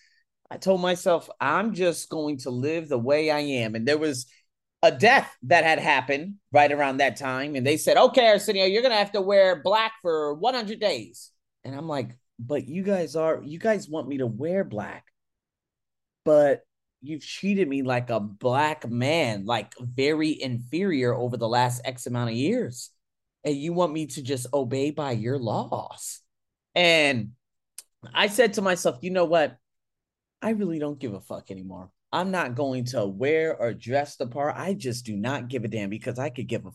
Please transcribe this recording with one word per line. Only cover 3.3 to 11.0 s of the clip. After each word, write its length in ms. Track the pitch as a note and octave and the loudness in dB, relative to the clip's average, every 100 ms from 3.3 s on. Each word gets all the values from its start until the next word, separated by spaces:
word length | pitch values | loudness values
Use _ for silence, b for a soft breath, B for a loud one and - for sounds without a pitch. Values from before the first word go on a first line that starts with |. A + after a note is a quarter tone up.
I 80 | D3 | 0
am." 340 | D3 C3 A2+ | 0 -2 -2
And 120 | A2 A#2 | -2 0
there 120 | D3+ | 2
was 280 | D#3 B2+ - b b _ _ _ | 0 -4 -10 b b _ _ _
a 120 | E3 | 2
death 400 | C#3 G3+ C4 - - | 6 6 6 2 -10
that 220 | B2+ E3+ | 4 6
had 160 | D#3+ D3+ | 6 2
happened 560 | D3+ C#3+ B2 C#3 F3+ G3+ _ | 4 2 2 -4 -4 -14 _
right 180 | C#3+ D3 | 6 6
around 280 | C#3+ C#3 C3 | 4 0 2
that 180 | C#3 B2+ | 0 0
time. 400 | C#3 B2+ C#3+ C#3+ | -4 -4 -4 -2
And 100 | B2+ | 0
they 100 | D#3 | 2
said, 200 | E3 D#3 | 4 6
"Okay, 320 | B3 B3+ A#3 | 8 8 6
Arsenio, 360 | G#3 G#3+ G3 | 6 4 2
you're 180 | F#3+ G3+ | 2 4
gonna 120 | B3+ | 2
have 180 | A3 G3+ | 2 0
to 80 | G#3 | 0
wear 400 | F#3+ G3+ F#3+ E3+ | 4 6 6 4
black 320 | C#3 G#3+ A3 - | 2 2 0 -2
for 320 | F3+ D#3+ D3 | -2 0 0
one 200 | D3+ A3 | 0 0
hundred 240 | C4 G#3 A3 | 0 -4 -2
days." 540 | G3 C3+ | -2 -2